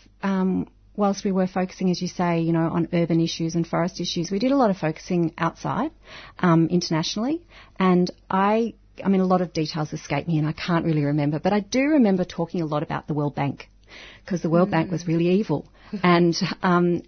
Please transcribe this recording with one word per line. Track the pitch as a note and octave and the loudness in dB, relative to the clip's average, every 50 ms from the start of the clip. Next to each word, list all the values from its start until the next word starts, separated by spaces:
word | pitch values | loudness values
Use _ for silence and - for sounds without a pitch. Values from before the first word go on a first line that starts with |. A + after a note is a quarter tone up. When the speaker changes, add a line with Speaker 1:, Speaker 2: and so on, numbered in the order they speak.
| _ _ _ _ | _ _ _ _
Speaker 1:
um, | - G3 G3 F#3+ F#3 F#3 F#3 F3+ - - - _ _ _ _ | -4 -2 0 0 0 0 0 -2 -4 -6 -10 _ _ _ _
whilst | - G#3 G3 G3 - | -2 0 0 0 -2
we | - G#3 | -2 -2
were | F#3 F#3+ F#3 | 0 0 0
focusing, | F#3 - F#3+ F#3 F#3 - - G3 F#3 | 0 -2 -2 -4 -4 -4 -2 -2 0
as | F3 - | 0 0
you | F3+ F3+ | -4 -6
say, | - - F3+ F3 E3+ E3 | -4 -2 0 0 0 0
you | E3 E3 E3 | 0 0 0
know, | E3 E3 E3 | 0 0 0
on | - F3 E3 - - | 0 -2 -2 0 0
urban | E3+ E3+ D#3+ E3+ E3 | 0 0 2 2 2
issues | E3 E3 - - E3 E3 D#3+ | 0 0 -2 -4 -4 -2 -2
and | E3+ E3 | -2 -2
forest | - - E3 E3+ F#3 - - | -2 -2 -2 -2 -2 -4 -6
issues, | F3 - - F3+ D#3+ - | -8 -6 -4 -4 -4 -4
we | G3 G3+ | -2 -2
did | A3+ C4 | 0 2
a | C#4 | 2
lot | C#4+ B3+ G#3 | 2 2 2
of | F#3+ - | 0 0
focusing | - D#3 D#3+ - - - F#3 F3 E3+ D#3+ - | -2 -4 -4 -6 -6 -2 0 0 0 0 -2
outside, | - E3+ E3 - - - D3+ C#3 E3+ B3+ D#4+ - - - - - - - - - - | -4 -4 -4 -4 -6 -6 -6 -4 -4 -4 -4 -6 -12 -20 -20 -20 -20 -20 -20 -6 0
um, | - F3+ E3 E3 E3 D#3 | 2 4 4 4 4 4
internationally. | F3+ F3 - - E3+ D#3 E3 - - G#3 A3 C4 D#4+ E4+ - - - - - - _ - | 2 0 0 0 -2 -2 -2 -4 -6 -4 -4 -4 -4 -6 -8 -14 -20 -20 -20 -14 _ 0
And | F#3+ F#3 F3+ F3+ F3+ F3 - _ _ - | 2 4 4 4 2 0 -2 _ _ -4
I, | - F#3+ G3 G3+ G#3+ A3+ A#3 A3 - _ _ _ _ - - | -2 0 2 2 2 0 0 -2 -6 _ _ _ _ -6 -2
I | F#3+ | 0
mean, | G3 F#3+ | 2 2
a | F#3+ | 4
lot | F#3 F#3 F3+ | 4 2 2
of | F3+ E3 | 0 -2
details | - E3 D#3 D#3 - D#3+ D#3 - | -2 -4 -4 -2 -2 -4 -4 -4
escape | - C3 - - D3 C#3+ - | -6 -10 -6 -4 -4 -4 -2
me | E3+ E3 D3+ | 0 0 0
and | D3+ D3+ | 0 -2
I | |
can't | D#3 - - - F3 E3 - | -4 -4 -2 -2 0 0 0
really | E3+ D#3 D3+ C#3+ | 0 0 0 0
remember, | C#3+ D3 D3+ C#3+ D3 D3+ D#3+ | 0 0 0 0 0 -2 -2
but | - F#3 | 0 0
I | G3+ G#3 | 0 0
do | G3 - - B3+ | -2 -2 0 0
remember | C4+ D4 D#4+ D4 A#3+ G3+ F#3+ F3+ F3+ | 2 4 4 4 6 4 4 2 0
talking | - - - E3+ - - F#3 | -2 -4 -4 -6 -4 -4 -4
a | E3 | -2
lot | D3+ D3+ D3 | -2 -2 -4
about | D#3+ - D3 C#3+ - | -4 -4 -6 -6 -6
the | - | -4
World | D#3 C#3+ D3 D3 C#3+ | -2 -2 -2 -2 -2
Bank | - C#3+ C#3 C3 - - - - _ _ - - - - - - - - | -2 -2 -4 -4 -6 -12 -20 -20 _ _ -20 -20 -20 -20 -20 -20 -18 -8
'cause | - G3 E3+ | -6 -6 -4
the | - E3+ | -2 0
World | D#3 E3+ F3+ G3+ | 2 2 2 2
Bank | - D#3+ E3 - | 2 0 0 -2
was | F#3 E3 - | -4 -4 -2
Speaker 2:
Mm. | E3+ | -2
Speaker 1:
really | D#3+ E3 E3+ F3 | 0 0 2 2
evil. | F#3 G3+ A3 - D3+ - - - - - - - | 2 2 2 0 -2 -4 -4 -8 -18 -20 -14 -12
Speaker 2:
<laughs> | - G3+ | -6 -2
Speaker 1:
And, | - F3+ F3 E3+ F3 E3+ E3 - G3 D#3+ - - | 2 4 4 6 6 4 2 0 -2 -4 -4 -2
um, | - F#3 F3 F3 F3 F3 F3 E3 - | 0 2 2 4 4 2 0 -2 -4